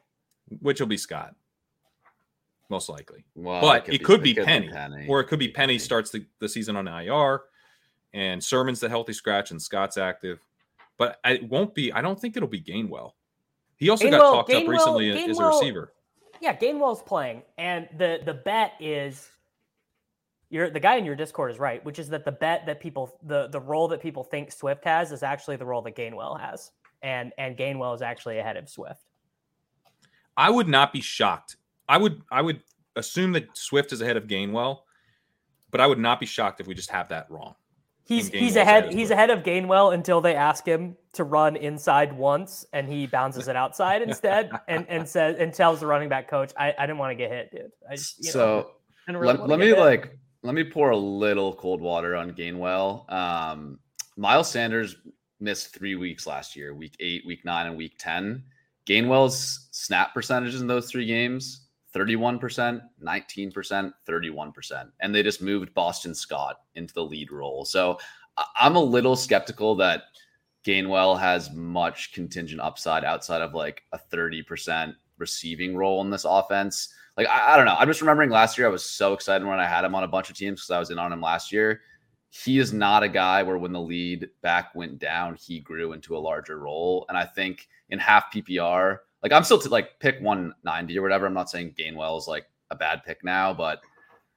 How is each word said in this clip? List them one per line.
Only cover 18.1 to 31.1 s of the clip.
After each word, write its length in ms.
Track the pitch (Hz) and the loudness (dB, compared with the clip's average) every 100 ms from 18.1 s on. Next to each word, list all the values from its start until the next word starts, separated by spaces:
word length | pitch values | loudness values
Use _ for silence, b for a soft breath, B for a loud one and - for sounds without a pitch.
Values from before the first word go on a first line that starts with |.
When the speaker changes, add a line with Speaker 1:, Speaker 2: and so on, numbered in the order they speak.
| 165 147 | 0 -6
Speaker 3:
the 80 | |
bet 400 | 139 196 220 202 - | -6 -2 0 0 -4
is, 480 | 156 147 143 135 - _ _ _ _ _ _ _ _ _ _ _ - | -6 -6 -6 -12 -20 _ _ _ _ _ _ _ _ _ _ _ -10
you're, 200 | 160 175 | -4 -4
the 120 | 151 | 2
guy 160 | 196 247 | 4 4
in 80 | 170 | 0
your 100 | 143 | -6
Discord 360 | 151 - 127 | -8 -6 -6
is 60 | 113 | -4
right, 240 | 135 117 151 | -4 -4 -10
which 140 | 147 | -12
is 100 | 147 | -8
that 160 | 151 143 | -6 -6
the 80 | |
bet 320 | 135 156 165 160 | -4 -2 -2 -4
that 160 | 147 | -10
people, 360 | 165 139 127 - | -10 -10 -10 -12
the, 240 | 156 143 139 | -4 -4 -2
the 140 | 143 | -8
role 260 | 131 156 165 | -4 -2 0
that 140 | 165 | -2
people 240 | 165 139 127 | -8 -10 -8
think 260 | 147 147 | -8 -10
Swift 320 | - 139 139 | -8 -4 -2
has 300 | 170 165 165 | 0 0 0
is 100 | 139 | -4
actually 320 | 139 139 - 135 | -6 -6 -8 -10
the 100 | 127 | -6
role 160 | 120 | -6
that 120 | 113 110 | -6 -10
Gainwell 420 | 117 113 117 156 | -10 -8 -10 -10
has. 340 | - - - _ _ _ | -10 -14 -18 _ _ _
And, 300 | 135 127 120 - | -8 -6 -8 -10
and 180 | 135 123 | -10 -6
Gainwell 400 | 135 135 123 117 | -6 -4 -6 -6
is 60 | |
actually 380 | 120 117 120 110 | -8 -8 -8 -6
ahead 180 | 110 95 | -6 -8
of 100 | 76 | -12
Swift. 320 | - - - _ _ _ _ _ _ _ _ _ _ _ _ _ - | -18 -16 -18 _ _ _ _ _ _ _ _ _ _ _ _ _ 2
Speaker 1:
I 140 | 165 | 4
would 180 | 247 180 | 4 4
not 240 | 135 143 | 6 4
be 80 | 139 | 0
shocked. 560 | - | -8